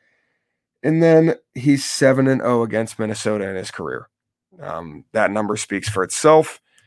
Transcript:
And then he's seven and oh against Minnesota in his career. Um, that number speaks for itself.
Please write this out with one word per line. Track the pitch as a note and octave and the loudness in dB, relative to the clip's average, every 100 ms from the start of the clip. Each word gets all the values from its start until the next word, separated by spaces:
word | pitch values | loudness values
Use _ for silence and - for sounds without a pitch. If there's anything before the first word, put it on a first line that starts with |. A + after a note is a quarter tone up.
| _ _ _ _ _ _ _ _ | _ _ _ _ _ _ _ _
And | - D#3+ | -2 2
then | E3 D#3+ D#3+ - _ - | 6 6 4 0 _ -4
he's | C3+ C#3 | 0 0
seven | - - C3+ C3 C3+ | 0 0 2 4 2
and | C3 | 0
oh | A#2+ A#2+ | 0 0
against | A2+ A2 A2 - | 0 -2 -4 -6
Minnesota | A2 G#2 A2 G#2+ F#2+ | -6 -4 -4 -4 -4
in | F#2+ | -8
his | F2+ | -10
career. | - D#2 B1+ - _ _ _ _ F3+ | -10 -8 -10 -12 _ _ _ _ -18
Um, | C#3+ E2 E2+ D2+ - | -12 -12 -12 -16 -8
that | G#2+ F#2+ | -2 0
number | G#2 G#2 G#2 | 0 -4 -6
speaks | - G2 - | -6 -6 -6
for | G2+ | -4
itself. | F2+ - D3+ D#3 D3+ - _ _ | -4 0 4 4 4 -4 _ _